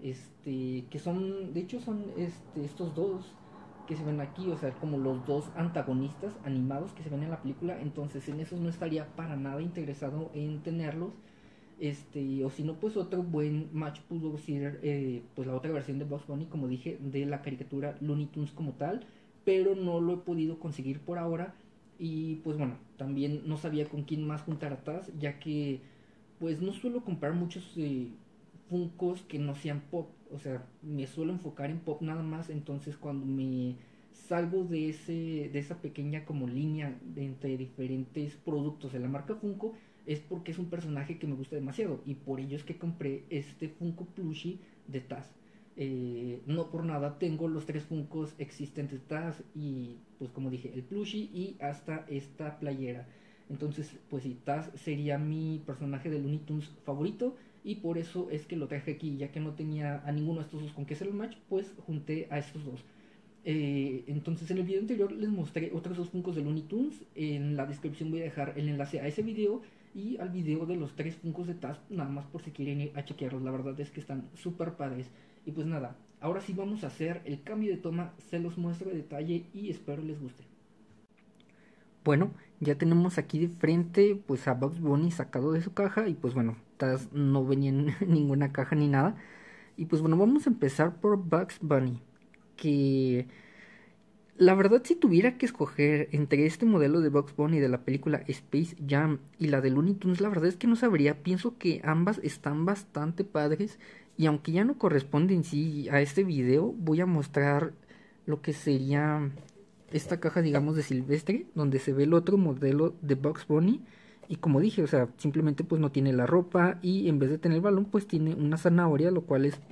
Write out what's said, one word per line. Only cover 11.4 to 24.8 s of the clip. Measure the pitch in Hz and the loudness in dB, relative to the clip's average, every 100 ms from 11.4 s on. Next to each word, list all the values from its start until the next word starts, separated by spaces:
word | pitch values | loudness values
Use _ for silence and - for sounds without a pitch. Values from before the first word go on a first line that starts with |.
| - - - - | -20 -20 -20 -6
Este, | 147 143 - 147 135 135 | -6 -6 -10 -6 -4 -2
o | 135 | -4
si | - | -2
no, | 156 | -6
pues | 160 214 214 | -2 -4 -2
otro | 175 180 | -4 -4
buen | 175 156 151 151 156 | -2 -2 0 -2 -4
match | 156 151 - | -6 -6 -8
pudo | - 170 156 151 | -8 -6 -4 -6
ser, | 156 143 143 143 | -6 -4 -4 -4
eh, | 147 143 135 120 - | -4 -2 -2 -6 -8
pues | - 131 | -8 -6
la | |
otra | 127 156 | -4 -4
versión | 151 135 135 | -4 -4 -6
de | |
Bugs | 147 143 - | -6 -8 -8
Bunny, | 143 165 | -8 -6
como | 156 127 | -4 -4
dije, | 127 165 - | -4 -6 -8
de | 139 139 | -6 -4
la | 143 143 | -2 -4
caricatura | 147 131 131 139 147 - | -6 -10 -6 -6 -6 -4
Looney | 151 147 147 | -4 -2 -2
Tunes | 151 147 | -6 -6
como | - 151 | -6 -8
tal, | 127 147 233 - - - _ | -4 -4 -6 -8 -20 -20 _
pero | - 190 190 | 2 4 4
no | 190 180 170 | 2 0 2
lo | 170 | 2
he | 175 | 0
podido | 175 165 156 165 | -2 -2 -2 -4
conseguir | 165 143 135 139 | -8 -6 -6 -6
por | - 175 | -6 -4
ahora. | 170 165 185 - - _ _ - | -2 -2 -6 -10 -20 _ _ -10
Y | 165 156 160 156 | -6 -4 -4 -4
pues | 156 151 | -4 -2
bueno, | 135 117 - - | -2 -4 -14 -10
también | 135 139 143 147 156 | -6 -2 -2 -2 -4
no | 151 | -4
sabía | 160 151 151 | -2 -2 -4
con | 147 | -6
quién | 147 156 151 | -6 -4 -4
más | 151 | -6
juntar | - 151 147 | -6 -6 -6
a | 135 | -8